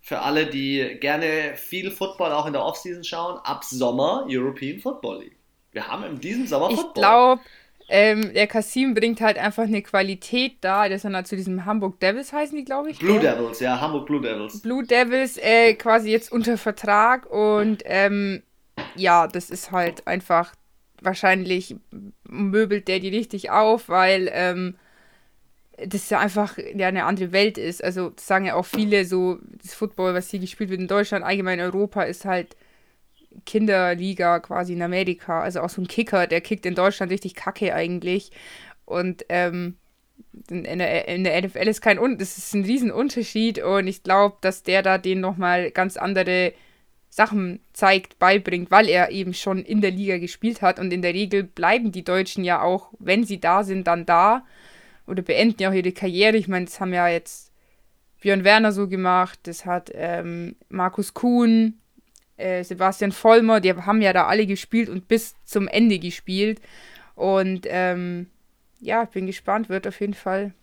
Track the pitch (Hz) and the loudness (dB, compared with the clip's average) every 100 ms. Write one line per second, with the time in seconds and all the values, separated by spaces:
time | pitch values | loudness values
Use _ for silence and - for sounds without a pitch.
0 | - 135 139 151 151 139 135 139 127 - | -8 -6 -2 0 -2 -4 -4 -2 -4 -4
1 | 139 151 160 156 147 139 - 185 190 196 | -2 -2 -2 -2 -4 -8 -10 -8 -8 -6
2 | 190 190 170 147 151 139 120 165 185 175 | -8 -4 -2 -2 -2 -2 -4 -6 -10 -12
3 | 165 165 170 180 - - - 127 127 127 | -10 -8 -8 -8 -8 -8 -10 -2 -2 0
4 | 147 254 269 127 127 127 135 180 247 262 | 0 0 -2 -4 -4 -6 -10 -8 -8 -8
5 | 95 95 - _ _ _ _ - - 143 | -10 -12 -16 _ _ _ _ -12 -8 -10
6 | - 139 170 233 240 139 170 240 330 - | -8 -10 -6 -6 -2 0 2 0 -2 2
7 | 202 233 254 254 - - _ _ _ 190 | 6 8 8 4 0 -20 _ _ _ 4
8 | 214 214 220 - 208 226 214 262 269 220 | 6 4 0 0 0 0 -4 -2 0 2
9 | 226 226 220 208 208 208 226 214 202 196 | 0 2 0 0 -2 -2 -2 -2 0 0
10 | 196 190 - 247 262 _ 185 196 208 196 | 0 -4 -4 -2 -2 _ -2 2 2 0
11 | 208 190 180 190 190 185 180 214 196 185 | -4 -6 -4 -6 -4 -6 -2 -2 -2 0
12 | 185 226 269 294 302 302 262 269 302 - | -2 -2 -6 -6 -4 -6 -6 -6 -6 -4
13 | 175 214 147 117 117 113 123 127 156 147 | 2 4 4 2 -4 -4 -2 0 -2 -4
14 | 147 147 120 107 107 208 226 254 240 240 | -2 -4 -2 -6 -8 -10 -6 -6 2 2
15 | 247 254 262 - - 226 233 220 233 226 | 4 0 -2 -2 4 6 6 4 4 2
16 | 214 220 226 240 226 226 - 208 208 208 | 4 -2 0 -2 0 0 -2 -4 2 4
17 | 226 254 - 220 214 208 214 208 - 190 | 4 2 -2 0 2 4 2 -2 -2 0
18 | 196 202 202 190 _ _ _ - - - | 2 0 -4 -6 _ _ _ -16 -14 -2
19 | 185 170 160 180 175 180 - 185 170 170 | 4 4 4 -2 -10 -12 -6 -2 -2 -4
20 | - 180 - 170 175 - _ _ _ _ | -6 -6 2 0 0 -10 _ _ _ _
21 | 190 185 196 185 180 185 185 - _ - | -4 0 2 2 0 -4 -4 -16 _ -20
22 | 202 - - - 202 202 214 202 196 185 | -20 -20 -14 -4 0 2 2 0 0 -2
23 | 190 202 226 196 - - 220 226 - 175 | -2 -4 -4 -8 0 4 4 2 2 2
24 | 185 190 185 - 180 180 185 185 _ _ | 4 4 0 -2 -2 -2 -6 -8 _ _
25 | _ _ _ _ _ _ _ - 185 190 | _ _ _ _ _ _ _ -14 -8 -8
26 | - 214 208 196 208 - - 196 185 190 | -2 0 0 0 -4 -6 -12 -4 -2 0
27 | 170 190 180 185 208 - 151 175 175 185 | -2 -2 0 2 2 0 -8 -4 -6 -4
28 | 175 - - 190 190 170 180 - 214 208 | -8 -8 -2 0 0 -2 -4 -2 2 2
29 | 185 185 180 180 - - - - 214 - | 2 0 0 -4 -10 -20 -20 -8 -8 -2
30 | 185 180 180 202 185 - 202 185 185 196 | -2 -2 -4 -8 -8 -8 -6 -6 -2 0
31 | 208 202 170 196 185 180 180 190 202 208 | 0 -2 -2 -2 -2 -2 -2 -2 -2 -2
32 | 165 180 196 180 170 - _ _ _ _ | -4 -4 -4 -4 -4 -16 _ _ _ _
33 | _ _ _ - - 220 214 190 180 175 | _ _ _ -20 -4 0 2 2 2 0
34 | 185 185 175 170 - 175 180 175 175 180 | -4 0 2 2 0 -6 -4 -4 -4 -2
35 | 185 180 - 165 196 180 190 - 180 - | -2 -4 -4 -4 -2 -4 -6 -6 -6 -4
36 | 220 196 170 165 - 208 185 180 190 196 | 0 0 0 -2 -2 -6 -4 2 0 0
37 | 185 190 185 - - - 190 160 170 180 | -4 -4 -6 -10 -10 -4 -4 -2 -4 -4
38 | 175 190 - - - - - - - 175 | -4 -4 -6 -20 -20 -20 -20 -20 -8 -4
39 | 180 175 - 175 180 175 175 180 _ _ | -4 -6 -4 -2 -2 -2 -8 -10 _ _
40 | _ _ - - - 175 - 175 180 165 | _ _ -20 -20 -12 -10 -8 -4 -2 -2
41 | - 175 185 160 190 - 202 214 226 196 | -2 -2 0 0 -2 -2 -2 0 2 2
42 | 254 240 190 - - 208 196 262 240 - | 2 -2 -8 -10 -6 -4 0 0 0 -2
43 | 269 - 214 220 226 208 175 196 190 185 | -2 -4 -6 -2 -2 -2 0 0 0 -6
44 | - 190 202 202 190 185 - 190 190 190 | 2 4 4 2 -4 -4 0 2 2 0
45 | 185 185 185 180 180 180 175 - 190 - | 0 -2 -2 -2 0 0 0 -2 -2 -2
46 | 190 190 180 180 180 - _ _ _ _ | -2 -2 0 2 0 -2 _ _ _ _
47 | _ - 214 208 185 180 _ - 196 190 | _ 0 2 2 -4 -8 _ 0 2 2
48 | 185 _ 180 196 185 180 180 190 220 180 | 0 _ 4 4 0 -6 6 6 6 4
49 | 180 196 185 180 - 190 185 214 202 185 | 2 0 -6 -6 -4 -4 -2 0 0 0
50 | 196 185 175 - 226 233 190 - 185 180 | -4 -4 -4 -4 -4 0 0 0 -4 -2
51 | 180 175 202 196 185 - 170 233 233 185 | -2 -2 0 -2 -2 -2 2 2 0 -4
52 | 175 180 185 - 180 175 175 185 - - | -2 -2 -2 -4 0 0 2 -2 -4 -12
53 | 175 196 214 196 165 185 196 190 175 170 | 0 0 0 -2 2 2 2 -2 0 -2
54 | 170 170 196 240 254 - - - - - | 2 4 6 2 -2 -20 -20 -20 -20 -20
55 | - 190 180 120 226 214 190 190 180 180 | -8 -8 0 4 4 2 0 0 -2 -4
56 | 196 175 214 220 185 185 180 - 185 180 | -4 2 4 4 0 -4 -4 -6 -4 0
57 | 175 170 - - - _ _ _ _ _ | 2 0 -4 -20 -20 _ _ _ _ _
58 | _ _ 202 196 190 214 220 196 202 185 | _ _ 0 4 6 6 6 0 -2 -2
59 | 185 180 180 - - 165 180 175 175 - | 2 2 2 -4 -14 -12 -6 -6 -6 -8
60 | 170 170 170 170 170 - _ 190 180 185 | -6 -6 -6 -10 -12 -14 _ -4 -4 -2
61 | 196 - 247 240 233 226 226 220 _ _ | -8 -2 2 4 6 4 2 -2 _ _
62 | _ _ _ _ 185 180 180 185 190 196 | _ _ _ _ -6 -4 -6 0 0 2
63 | 202 - 226 226 226 220 185 180 185 214 | -2 2 6 8 8 4 4 0 0 4
64 | 202 185 - 208 208 196 - 226 226 185 | 4 4 4 2 2 -2 -2 -2 -2 -6
65 | - 226 226 - - 208 196 - 233 190 | 0 0 0 -16 -6 -4 0 4 4 4
66 | 175 - - 190 208 214 - - - - | -2 -10 -6 -2 0 -2 -10 -20 -20 -20
67 | - - 185 190 190 185 - 180 180 180 | -20 -4 2 2 2 -2 -4 -2 0 -2
68 | 180 175 180 _ _ _ _ _ - 220 | -4 -8 -10 _ _ _ _ _ -4 -2
69 | 226 190 190 190 - 208 220 190 196 - | -2 -6 -8 -8 -4 -4 -2 -6 -6 -6
70 | 202 196 - 190 202 - | -8 -6 -6 -4 -6 -12